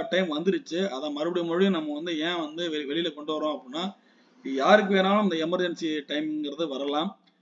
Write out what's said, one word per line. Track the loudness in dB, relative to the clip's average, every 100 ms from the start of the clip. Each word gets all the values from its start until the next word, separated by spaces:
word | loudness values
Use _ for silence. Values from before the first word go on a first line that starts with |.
| 2
time | 2 2
வந்துருச்சு. | 0 0 0 0 -2 -2
அதை | -2 -4
மறுபடியும் | -2 0 0 0
மறுபடியும் | 2 4
நம்ம | 2 -2
வந்து | -4 -4 -2
ஏன் | -2 -2
வந்து | -4 -4 -4
வெ-, | -4 -2
வெளியில | -2 -2
கொண்டு | -4 -4
வரோம் | -2 -2
அப்படின்னா, | -4 -6 -6 -6 -8 _ _ _ _
யாருக்கு | -4 2 6 6 6
வேணாலும் | 2 4 4
இந்த | 4 2
எமர்ஜென்சி | 0 0 -2 -2 -4 -4 -4
டைம்ங்கிறது | -4 -2 -4 -6 -4 -4
வரலாம். | -2 -2 -2 -2 -6 _ _